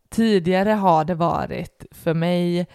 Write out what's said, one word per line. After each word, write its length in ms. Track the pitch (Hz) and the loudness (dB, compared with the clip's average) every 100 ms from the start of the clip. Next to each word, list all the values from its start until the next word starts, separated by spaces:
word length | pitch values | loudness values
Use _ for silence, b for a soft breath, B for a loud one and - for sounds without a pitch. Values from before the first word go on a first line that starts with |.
| _ | _
Tidigare 600 | - 226 202 165 185 202 | -2 2 2 2 0 2
har 340 | 214 190 160 | 2 2 2
det 100 | 156 | 0
varit 720 | 170 170 - - - 165 - - | -2 -2 -2 -4 -8 -10 -16 -20
för 240 | - - | -8 -4
mig 520 | 160 170 175 175 175 175 | -2 0 0 0 -2 -4